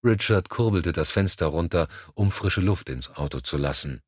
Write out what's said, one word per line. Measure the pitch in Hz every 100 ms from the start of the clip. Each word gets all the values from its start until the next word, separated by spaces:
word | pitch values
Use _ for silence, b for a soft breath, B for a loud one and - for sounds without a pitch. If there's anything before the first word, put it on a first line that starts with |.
Richard | 120 110 - 104 90
kurbelte | - 117 98 85
das | 80 78
Fenster | - 98 - 82
runter, | 76 85 87 78 B B
um | - 101
frische | - 98 -
Luft | 95 98 -
ins | 64 -
Auto | - 73 -
zu | - 73
lassen. | 71 69 71 62